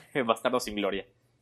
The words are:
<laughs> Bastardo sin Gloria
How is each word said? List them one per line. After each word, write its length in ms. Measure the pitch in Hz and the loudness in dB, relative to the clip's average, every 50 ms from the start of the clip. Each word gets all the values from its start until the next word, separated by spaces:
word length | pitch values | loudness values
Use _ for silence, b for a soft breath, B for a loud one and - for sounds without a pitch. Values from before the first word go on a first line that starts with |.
| - - - | -8 -4 -2
<laughs> 120 | 147 123 | 0 2
Bastardo 340 | 113 110 - - 127 127 123 | 2 2 2 2 0 0 0
sin 160 | - 113 104 | -2 -2 -4
Gloria 300 | 104 101 98 98 95 92 - _ _ _ _ _ _ | -2 -2 -2 -2 -4 -6 -10 _ _ _ _ _ _